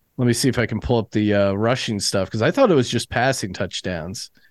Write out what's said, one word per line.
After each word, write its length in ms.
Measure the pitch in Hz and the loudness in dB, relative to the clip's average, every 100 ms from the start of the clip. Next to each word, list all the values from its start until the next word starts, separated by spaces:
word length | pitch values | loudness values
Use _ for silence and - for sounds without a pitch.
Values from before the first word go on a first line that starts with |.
| _ - | _ 0
Let 100 | 120 | 0
me 60 | |
see 160 | 113 135 | 2 2
if 100 | 120 | 0
I 60 | |
can 160 | 110 107 | -2 -4
pull 160 | - 117 | 0 0
up 140 | 98 | 0
the, 240 | 107 104 | 0 2
uh, 180 | 101 101 | 2 2
rushing 480 | 98 113 127 - 101 | 2 0 0 -2 -4
stuff, 300 | - 98 92 | -2 -2 -4
'cause 100 | 110 | 0
I 100 | 135 | 0
thought 200 | 277 240 | 4 4
it 40 | |
was 140 | 143 120 | 4 2
just 220 | 117 - | -2 -2
passing 420 | 117 135 127 98 | 0 0 0 -6
touchdowns. 760 | 90 92 - 92 85 85 110 - _ _ | -6 -8 -6 -6 -6 -8 -10 -14 _ _